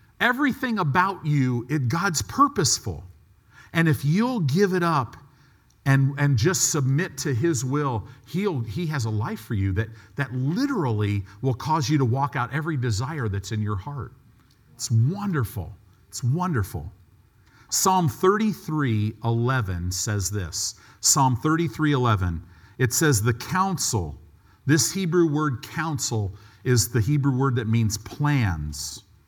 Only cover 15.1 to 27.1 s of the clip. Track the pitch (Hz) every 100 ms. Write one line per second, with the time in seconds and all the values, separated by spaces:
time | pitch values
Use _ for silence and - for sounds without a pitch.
15.1 | 202 202 156 107 101 78 - _ _ _
16.1 | - 120 156 180 131 92 78 76 - _
17.1 | _ _ _ _ _ - - 190 185 156
18.1 | - 190 208 220 160 - 156 135 107 107
19.1 | - 117 117 120 131 92 87 90 92 113
20.1 | 104 87 104 82 - - - - - -
21.1 | 151 131 120 156 160 165 - 151 135 123
22.1 | 101 90 82 - - - - 123 - 160
23.1 | 110 117 117 - 185 196 175 - 107 78
24.1 | 71 - - _ _ 135 156 - 196 180
25.1 | 175 165 147 151 117 - 165 160 139 -
26.1 | 113 98 - - - 131 120 - 123 98